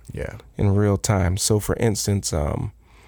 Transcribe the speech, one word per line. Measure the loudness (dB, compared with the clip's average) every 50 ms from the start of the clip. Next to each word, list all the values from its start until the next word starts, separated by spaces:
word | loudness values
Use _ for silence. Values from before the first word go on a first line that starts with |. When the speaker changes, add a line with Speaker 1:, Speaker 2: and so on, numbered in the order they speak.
| -18 -12
Speaker 1:
Yeah. | -10 -8 -8 -8 -10 -14 -18 -12 -4
Speaker 2:
in | 0 0 2 4
real | 4 4 4 2
time. | 2 2 2 2 2 2 2 0
So | 0 0 0 0 0
for | 0 -2 0
instance, | 0 0 0 0 0 0 0 -2 -2 -2 -2 -2
um, | -2 0 -2 -2 -4 -4 -6 -8 -14 _ _ -20 -20 -20